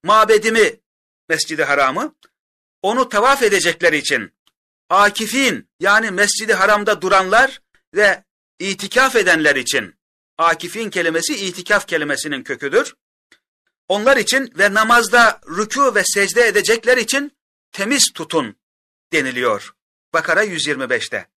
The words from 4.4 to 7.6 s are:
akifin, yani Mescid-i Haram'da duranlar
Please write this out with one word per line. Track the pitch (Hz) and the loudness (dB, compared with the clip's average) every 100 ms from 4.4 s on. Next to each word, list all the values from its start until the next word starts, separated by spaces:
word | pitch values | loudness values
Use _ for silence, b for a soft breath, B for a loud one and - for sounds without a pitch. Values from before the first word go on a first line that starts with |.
| _ _ _ _ _ | _ _ _ _ _
akifin, | 185 202 202 214 247 262 131 _ _ | 2 2 0 -4 0 0 -2 _ _
yani | 185 208 220 | 2 2 0
Mescid-i | 185 202 - 214 | 0 0 0 -2
Haram'da | 190 196 208 208 208 | 0 2 2 0 -2
duranlar | 185 190 185 220 269 - | 2 2 4 2 2 -2